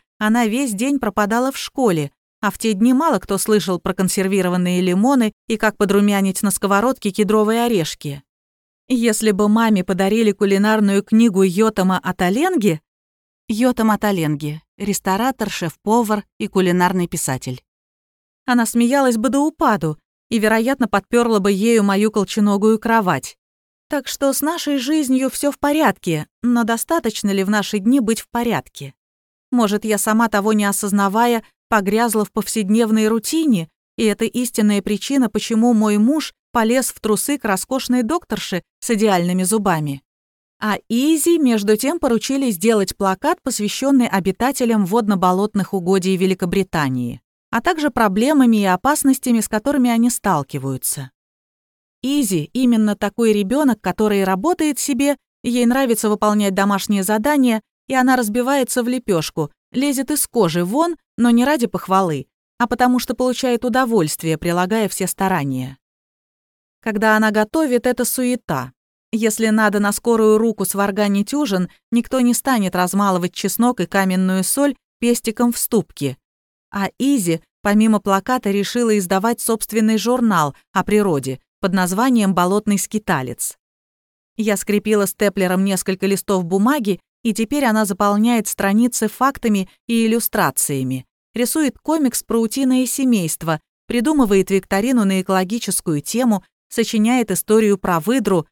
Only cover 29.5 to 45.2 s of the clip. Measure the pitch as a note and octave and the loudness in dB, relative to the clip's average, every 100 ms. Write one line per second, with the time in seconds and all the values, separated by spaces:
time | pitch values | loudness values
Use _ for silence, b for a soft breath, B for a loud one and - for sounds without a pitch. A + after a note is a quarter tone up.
29.5 | B3 G#3+ G#3 G#3+ G#3 - G#3+ A#3 G#3 G3+ | 0 2 0 -2 -2 0 0 2 0 0
30.5 | G#3+ G3+ G3 G3+ G3+ G3 G#3+ A#3+ A3+ b | 0 0 -2 -2 0 2 2 2 0 b
31.5 | _ - A3 G3 A3 A#3 G#3+ G3+ - G3+ | _ -2 -2 0 0 0 0 -2 -4 -4
32.5 | A3 G3 A3 A3+ A3 G#3+ A3+ G#3+ D#4+ D#4 | -4 0 2 2 2 2 0 -2 -2 0
33.5 | G3+ D#3+ _ _ - A3 G3+ A3+ A#3+ B3 | 0 -2 _ _ -2 0 0 -2 -4 -4
34.5 | - G#3+ G3+ G3 G#3 - C#4 A#3 G#3+ - | 0 2 2 -2 -6 -2 0 0 -2 -2
35.5 | A3+ A#3+ A3 G#3+ G#3 A3+ D#4 - _ _ | 0 2 4 2 2 2 0 -4 _ _
36.5 | A#3+ A3 B3+ B3 - G#3+ G#3 - C#4+ G#3+ | -2 0 0 -2 -4 -2 -2 -2 -4 -2
37.5 | F#3+ - C4 - B3 A3+ E4+ - G#3 - | -4 -2 -4 -2 -2 0 -4 -4 -8 -6
38.5 | F3+ - - - A3 G#3+ F3+ F3 F#3 F#3 | -8 -8 -12 -4 0 2 2 2 0 0
39.5 | A3 G3 D#3+ D3+ C#3 _ _ _ _ _ | 0 0 -2 -2 -8 _ _ _ _ _
40.5 | - G#3+ G3 - A#3 D4 D#4+ E4+ E4+ C4 | -10 -6 -6 -2 0 2 2 2 2 2
41.5 | A3+ G3+ G#3+ C4 E4+ - A3+ - C4+ C4+ | 2 2 0 0 -2 0 0 -2 -2 -2
42.5 | F3 A3 A3 F#3+ - G3 F#3 D4 F4+ - | 0 0 0 0 -2 -2 -2 -2 -2 -4
43.5 | - G#3 - C4+ C#4 A#3+ F#3+ F3+ F#3+ B3 | -4 -4 -2 2 2 2 0 -2 -2 -2
44.5 | C4 A#3+ A3 F3+ A3+ G#3 F#3+ | 0 0 0 2 0 0 2